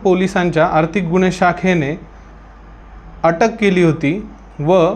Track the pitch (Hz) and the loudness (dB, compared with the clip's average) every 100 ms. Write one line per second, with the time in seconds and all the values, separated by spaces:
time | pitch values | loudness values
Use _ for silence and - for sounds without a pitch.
0 | 190 185 190 190 175 165 170 165 160 202 | 0 2 0 0 0 0 2 2 0 -2
1 | 175 185 185 180 180 175 185 175 139 165 | -2 0 0 2 0 0 0 0 -2 -6
2 | - - - - - - - - - - | -12 -20 -20 -20 -20 -20 -20 -20 -20 -20
3 | - - 165 170 226 220 208 180 170 147 | -20 -4 -2 0 -2 0 0 2 2 2
4 | 139 185 - - - - 147 185 165 | -2 -4 -8 -18 -20 -8 0 2 2